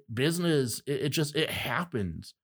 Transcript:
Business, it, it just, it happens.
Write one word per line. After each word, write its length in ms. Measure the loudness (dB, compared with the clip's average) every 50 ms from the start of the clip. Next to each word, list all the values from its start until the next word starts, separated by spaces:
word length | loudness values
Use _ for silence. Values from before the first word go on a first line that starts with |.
| -8 -6 0
Business, 680 | 2 2 2 2 2 2 4 4 4 2 2 -2 -4 -4
it, 180 | -4 -2 0 0
it 60 | 0
just, 240 | 2 0 0 0 0
it 160 | -2 -2 0
happens. 840 | -2 -2 -2 -2 -2 -2 -2 -2 -2 -2 -2 -2 -4 -8 -10 -14 -18 _